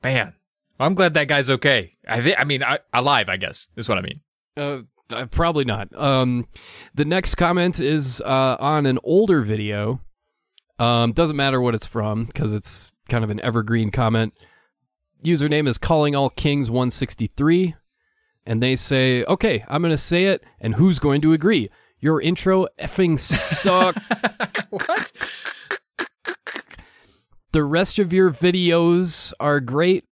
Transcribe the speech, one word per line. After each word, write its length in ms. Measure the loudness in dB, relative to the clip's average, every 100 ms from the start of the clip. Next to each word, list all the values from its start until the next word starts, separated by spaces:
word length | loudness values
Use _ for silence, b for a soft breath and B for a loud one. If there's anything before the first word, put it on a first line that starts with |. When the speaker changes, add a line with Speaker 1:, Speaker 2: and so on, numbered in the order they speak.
Speaker 1:
Man. 320 | -2 -2 -2 -10 _ _ _ _
Well, 80 | -2
I'm 60 |
glad 200 | 2 2
that 140 | 2 0
guy's 220 | 0 2
okay. 420 | 2 2 2 0 _ -6
I 120 | -2
thi-, 160 | 0 0
I 60 |
mean, 220 | 0 -2
I, 160 | -2 -4 _
alive, 360 | -2 2 2 0
I 80 | -4
guess, 320 | -6 -10 -16 -14
is 120 | -4
what 80 | -4
I 20 |
mean. 200 | -4 -14 _ _ _ -8
Speaker 2:
Uh, 220 | -6 -8 -12 _ _
uh, 120 | -10 -8
probably 380 | -2 0 0
not. 300 | -2 -4 -6 -4
Um, 520 | 0 2 2 0 -4 B B B B -4
the 80 |
next 320 | 0 0 -2 0
comment 420 | 2 2 0 0
is, 420 | 0 0 -2 -4
uh, 340 | -2 0 2 0
on 280 | 0 2 2
an 120 | 0
older 380 | 2 2 4 2
video. 580 | 2 -4 -4 -4 -4 -6 -10 _ _ _ _ _ _ _
Um, 320 | 0 2 2
doesn't 240 | 2 0 0
matter 240 | 0 2
what 160 | 0 -2
it's 100 | -4
from, 400 | -6 -4 -4 -6
'cause 260 | -4 -4
it's 380 | -4 -6 -10 -10 _ _
kind 140 | -2
of 80 | -2
an 80 | -4
evergreen 540 | -2 -2 0 0 0
comment. 420 | 0 0 0 -2 _ b b b b _ _ _ _
Username 440 | -2 0 2 0 0
is 100 | -2
Calling 380 | 0 2 2 2
all 120 | -2
kings 420 | 0 -2 0 0
one 180 | 0 0
sixty-three, 840 | -2 -6 -6 -8 -2 2 2 0 -4 _ _ _ _ _ _
and 160 | -6 -2
they 140 | 0
say, 480 | 0 0 2 2 2
"Okay, 400 | 0 0 0 -2 -2
I'm 120 | -2
gonna 160 | 0 0
say 280 | 0 0 2
it, 160 | 0 -4 b
and 140 | -6
who's 240 | 2 2 4
going 220 | 2 2
to 100 | 4
agree? 380 | 2 4 2 0 b b b
Your 200 | 0 0
intro 460 | 0 -2 0 0 0 _
effing 360 | -10 0 0 2
suck." 760 | 0 0 0 0 2 4 2 0
Speaker 1:
<laughs> 680 | -6 -4 -4 -6 -8 -8 -8
What? 420 | -8 -4 -6 -6 -12 B B B B B -12 _ -10 -10 _ -12 -10 -12 -12 -14 B B B B B B -20 _
Speaker 2:
"The 100 | 0
rest 380 | 2 0 0 0
of 120 | 2
your 180 | 4 4
videos 1000 | 4 0 2 4 4 4 4 2 -2 -4 -4
are 220 | 0 0
great 440 | 0 0 2 2 _